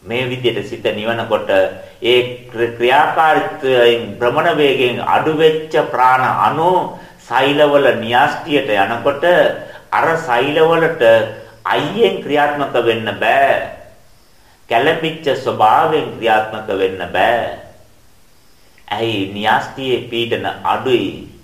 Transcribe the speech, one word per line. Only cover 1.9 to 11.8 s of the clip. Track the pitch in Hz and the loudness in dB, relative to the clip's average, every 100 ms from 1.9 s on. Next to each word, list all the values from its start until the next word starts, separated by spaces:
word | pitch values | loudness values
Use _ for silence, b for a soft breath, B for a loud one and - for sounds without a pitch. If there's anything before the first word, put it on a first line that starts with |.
| B | B
ඒ | 117 123 123 - | 2 2 2 -8
ක්‍ර-, | - 113 117 | -12 -4 -4
ක්‍රියාකාරීත්වයෙන් | 117 120 135 156 - 160 147 147 - 135 127 120 117 107 | 0 2 4 2 2 2 2 -2 -4 0 4 4 2 -2
භ්‍රමණ | 98 120 139 170 156 | -2 -2 0 0 2
වේගයෙන් | 143 123 123 113 | 2 2 0 -2
අඩු | - - 156 | -2 0 0
වෙච්ච | 151 160 156 - 160 143 | 2 2 2 -2 -2 -2
ප්‍රාණ | 120 127 131 117 95 | 2 4 4 2 2
අණු | 101 143 170 180 - B B B | 0 2 2 2 -2 B B B
සෛලවල | - 120 139 143 147 143 131 110 | -4 0 0 4 4 4 2 0
න්‍යාස්තියට | 110 120 131 - - 147 107 | 0 2 2 -2 -2 -2 0
යනකොට | 104 98 117 - - 170 170 143 - B B - | 0 0 0 -2 0 2 4 2 0 B B -4
අර | 107 147 160 | 0 0 -2
සෛලවලට | 123 120 139 151 160 165 160 - 117 113 107 - B B | -2 0 0 2 2 4 0 2 4 4 2 -8 B B
අයියෙන් | - 120 | -4 -2